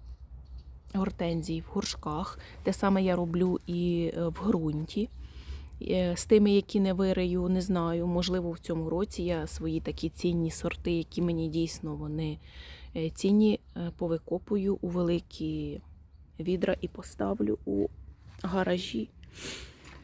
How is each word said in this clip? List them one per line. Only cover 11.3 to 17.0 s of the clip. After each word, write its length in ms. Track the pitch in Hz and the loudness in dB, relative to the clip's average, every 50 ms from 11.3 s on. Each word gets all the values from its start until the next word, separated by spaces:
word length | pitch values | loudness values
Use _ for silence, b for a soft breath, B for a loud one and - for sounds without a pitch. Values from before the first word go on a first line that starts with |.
| 170 160 160 160 | 2 0 0 0
дійсно 460 | 151 165 165 160 - - - 156 147 | 0 0 0 0 -2 -4 -6 -6 -6
вони, 440 | 147 151 151 151 156 160 156 151 156 B B B B B B B B B B - | -6 -6 -4 -4 -2 -2 -2 -4 -6 B B B B B B B B B B -4
е, 140 | 170 160 160 | -4 -4 -2
цінні, 500 | - - - 190 202 208 214 214 208 - - - - 175 | 0 2 4 6 6 8 8 6 6 2 -2 -8 -10 -8
е, 140 | 175 170 - - | -6 -6 -4 -2
повикопую 800 | 180 170 165 160 - - 165 185 - - 214 208 190 196 196 - | -2 0 0 -2 -2 -2 -4 -4 -2 0 0 2 2 2 0 0
у 60 | - 175 | -2 -2
великі 960 | 170 180 175 170 175 170 - - - - 160 156 156 156 147 147 143 - - - - - - - - - - - - - | 0 0 2 2 2 0 -2 -4 -8 -6 -4 -4 -2 -2 -4 -4 -6 -8 -12 -16 -20 -20 -20 -20 -20 -20 -20 -16 -12 -6
відра 360 | 160 180 185 175 - - 185 - | -2 0 0 2 2 0 0 0
і 60 | - 170 | -2 -6
поставлю 720 | - - | -8 -10